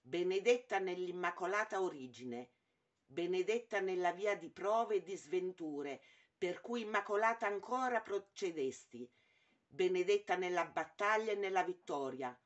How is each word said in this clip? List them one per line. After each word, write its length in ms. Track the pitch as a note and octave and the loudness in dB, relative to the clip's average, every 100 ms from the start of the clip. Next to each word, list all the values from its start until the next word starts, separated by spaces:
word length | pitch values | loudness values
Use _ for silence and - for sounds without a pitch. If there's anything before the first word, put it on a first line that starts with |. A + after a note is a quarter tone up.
benedetta 760 | B2+ E3 F3+ F#3+ G3 B3 - G3 | -2 0 2 2 4 4 2 -2
nell'immacolata 1040 | F#3+ F3+ F3+ F3+ F3+ F3 F3 G#3 G#3+ G3+ | 0 -2 -4 -2 -2 -2 -2 0 0 0
origine, 680 | F#3 D3+ B2+ A#2 B2+ A#2+ B2 _ _ _ _ _ | -2 -4 -12 -10 -8 -8 -10 _ _ _ _ _
benedetta 760 | _ C3+ F3 F#3 F3+ A#3 A#3 G3+ | _ -4 -2 0 2 0 0 -2
nella 320 | F#3+ F3+ F3+ | 0 0 0
via 240 | F3 G#3 G3 | 0 -2 -2
di 140 | D#3+ | -4
prove 460 | - F#3+ A3 A#3 G#3 | -6 0 2 4 0
e 60 | |
di 140 | E3 F#3 | -2 -10
sventure, 880 | D3 F3+ F#3 F#3 D#3+ C#3+ C#3+ C3+ - - _ _ | -2 -2 -2 -4 -6 -4 -6 -8 -12 -20 _ _
per 240 | F3+ F3 | -2 -2
cui 220 | - A#3+ | -4 -4
immacolata 640 | G#3+ G#3+ G3+ G#3 A3+ A3+ G#3 | 0 0 2 2 4 2 0
ancora 540 | G3+ F#3+ B3+ B3+ A#3 | -2 -2 0 2 0
procedesti, 1120 | A3+ G3 - - F#3+ E3 C3+ - - A#2+ A#2+ _ _ _ _ _ _ | 0 -6 -6 -6 -4 0 -2 -2 -14 -14 -14 _ _ _ _ _ _
benedetta 680 | A2+ F#3 F#3 F3+ G3+ - F3+ | 2 2 4 4 4 4 0
nella 300 | F#3 F3+ E3 | 2 0 0
battaglia 680 | D#3+ D#3+ - G3+ A3 A3 | -2 -6 -2 2 4 2
e 40 | G3+ | 0
nella 280 | G3 F#3+ | 0 2
vittoria 760 | F3 F3+ - C#3+ C3+ B2+ B2+ B2 | 0 -2 -4 -2 -2 -4 -6 -8